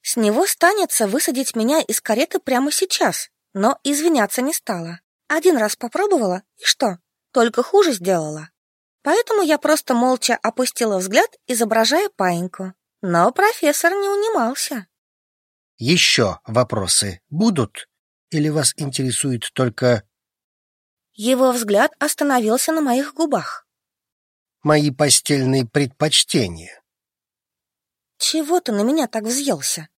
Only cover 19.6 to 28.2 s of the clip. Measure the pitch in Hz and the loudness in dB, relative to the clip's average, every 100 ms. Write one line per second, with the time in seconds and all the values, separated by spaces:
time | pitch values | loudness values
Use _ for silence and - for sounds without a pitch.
19.6 | 127 - 127 120 _ _ _ _ _ _ | -2 2 2 2 _ _ _ _ _ _
20.6 | _ _ _ _ _ - 220 254 262 247 | _ _ _ _ _ -6 -2 2 2 2
21.6 | 214 202 294 _ 302 - 285 254 311 262 | 0 2 2 _ -4 -2 0 2 2 0
22.6 | - 320 285 247 285 - 320 226 - - | 0 0 0 0 -2 -4 -2 -2 -4 -14
23.6 | _ _ _ _ _ _ _ _ _ _ | _ _ _ _ _ _ _ _ _ _
24.6 | 147 151 147 131 147 - - 143 131 135 | 2 4 2 0 2 2 0 0 2 0
25.6 | 120 147 135 _ 151 - - 151 98 82 | 0 -2 -2 _ 0 0 0 -2 -2 -6
26.6 | 82 - _ _ _ _ _ _ _ _ | -18 -20 _ _ _ _ _ _ _ _
27.6 | _ _ _ _ _ _ | _ _ _ _ _ _